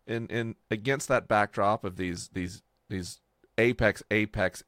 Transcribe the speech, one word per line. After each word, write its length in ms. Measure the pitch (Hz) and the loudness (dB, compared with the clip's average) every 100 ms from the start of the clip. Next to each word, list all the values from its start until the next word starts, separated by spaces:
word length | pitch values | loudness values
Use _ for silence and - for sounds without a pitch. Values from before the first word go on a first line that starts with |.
| - | -6
in, 200 | 117 117 | -6 -4
in, 260 | 113 113 - - | -4 -4 -8 -6
against 380 | 110 113 139 - | -4 0 -2 2
that 200 | 123 - | 0 2
backdrop 560 | 107 101 - 101 110 | 2 2 2 2 2
of 120 | 98 92 | -2 -4
these, 340 | 92 87 - | -4 -4 -8
these, 300 | 95 90 95 _ _ - | -6 -6 -8 _ _ -10
these 320 | 95 90 - _ _ _ - | -8 -8 -12 _ _ _ 2
apex, 440 | 117 123 110 - - | 2 4 2 2 0
apex, 520 | 107 107 - 92 - | 0 0 0 -2 -2